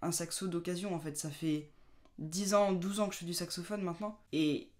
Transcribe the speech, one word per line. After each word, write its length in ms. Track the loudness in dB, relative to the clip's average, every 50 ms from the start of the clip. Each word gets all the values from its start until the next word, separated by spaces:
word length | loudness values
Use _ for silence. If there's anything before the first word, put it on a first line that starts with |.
un 100 | -2 0
saxo 360 | 0 0 -2 -2 -4 -2 -2 0
d'occasion, 480 | -2 -2 -2 -2 -2 -2 -2 -2 -2
en 40 | -2
fait, 180 | -4 -4 -6 -4
ça 120 | -6 -6
fait 400 | -6 -2 0 2 2 2 0 -6 -16 -20 -20 -20 -20 -20 -20 -20 -12 -10
dix 340 | -8 -4 -2 0 2 4 6
ans, 180 | 6 6 6
douze 280 | 4 2 2 0 0 0
ans 80 | 0 0
que 60 | 0
je 60 | -4
fais 60 | -6
du 80 | -4 -2
saxophone 480 | -2 -2 -4 -4 -6 -6 -4 -4 -2
maintenant, 380 | -2 -2 -2 -2 -4 -6 -6 -8 -10 -4
et 380 | 2 2 4 4 2 0 -2 -8 -10 -8